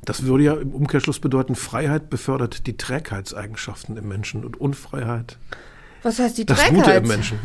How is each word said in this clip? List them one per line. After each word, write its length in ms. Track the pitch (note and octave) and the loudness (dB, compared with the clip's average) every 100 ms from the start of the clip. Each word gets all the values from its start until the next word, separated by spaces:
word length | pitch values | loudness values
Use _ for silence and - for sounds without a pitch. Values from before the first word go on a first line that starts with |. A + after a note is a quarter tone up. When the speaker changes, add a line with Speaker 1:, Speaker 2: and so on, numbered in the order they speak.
Speaker 1:
Das 200 | - G#2 | -8 -4
würde 200 | C3 C3 | 2 4
ja 100 | D3 | 6
im 160 | D3+ C3+ | 4 -2
Umkehrschluss 460 | C3 C#3+ C#3+ C#3 C#3 | -2 0 2 0 -2
bedeuten, 340 | D3 C3 C3 | 0 2 2
Freiheit 560 | B2+ - A#2 C#3+ D3+ D3+ | -2 -4 -2 0 0 -2
befördert 560 | B2 - C3 A#2+ - - | -4 -2 0 0 -2 -4
die 100 | G#2+ | -4
Trägheitseigenschaften 1200 | - C3 D#3 G2 G2 F2+ G#2 A2 - G2 - A2 | -4 -6 -4 -8 -8 -10 -10 -10 -10 -10 -10 -10
im 120 | G#2 | -6
Menschen 360 | G2 A2 A2 | -6 -6 -8
und 160 | A#2 A#2 | -10 -4
Unfreiheit 800 | C#3+ C#3 - C#3+ A#2 A#2 A#2 - - - - - - - | -4 -4 -8 -6 -4 -4 -8 -12 -16 -16 -18 -20 -20 -6
Speaker 2:
Was 160 | A#3 A3+ | -2 0
heißt 180 | B3 A#3+ | 0 0
die 80 | |
Speaker 1:
das 140 | A3 - | 2 4
Speaker 2:
Trägheit? 260 | D4 F#4 | 6 8
Speaker 1:
Gute 60 | B3+ F#3+ | 8 6
im 100 | A2+ | 6
Menschen 320 | G#2+ - G#2+ | 2 0 -4